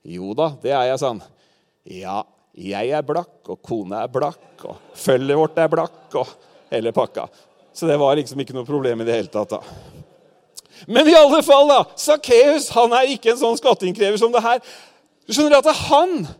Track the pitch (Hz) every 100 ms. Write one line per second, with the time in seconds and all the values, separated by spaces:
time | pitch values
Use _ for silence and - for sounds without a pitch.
0 | - 87 95 117 160 139 123 139 127 131
1 | 139 110 - _ _ _ _ _ - 92
2 | 92 101 - _ _ - 92 98 120 151
3 | 143 156 175 _ - 92 - 117 92 101
4 | 120 127 143 - _ _ - - _ -
5 | - 131 135 143 160 160 160 160 160 _
6 | _ 139 127 - _ _ _ - 143 139
7 | 120 - - _ _ _ _ - 165 147
8 | 139 147 127 131 139 127 120 143 127 117
9 | 113 113 101 107 104 107 - - - -
10 | - _ _ _ _ - _ _ - 233
11 | 302 330 294 311 - 277 294 269 - -
12 | - 302 294 240 285 302 285 233 233 240
13 | 262 269 226 240 226 226 269 220 185 202
14 | 196 208 233 240 226 247 - - - _
15 | _ _ - 220 302 285 294 302 - 285
16 | 359 339 160 -